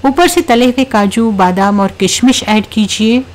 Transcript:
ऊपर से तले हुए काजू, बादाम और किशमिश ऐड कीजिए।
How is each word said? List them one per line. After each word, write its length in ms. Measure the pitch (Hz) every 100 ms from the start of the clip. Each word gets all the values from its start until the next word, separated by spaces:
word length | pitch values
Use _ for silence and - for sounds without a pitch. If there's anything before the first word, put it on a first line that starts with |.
ऊपर 240 | 269 262 349
से 120 | -
तले 260 | - 233 247
हुए 180 | 247
काजू, 460 | 262 214 202 226 226
बादाम 500 | 196 185 185 196 202
और 80 | 196 190
किशमिश 420 | 190 - 247 247
ऐड 220 | - 214 202
कीजिए। 520 | 220 202 - 220 247 262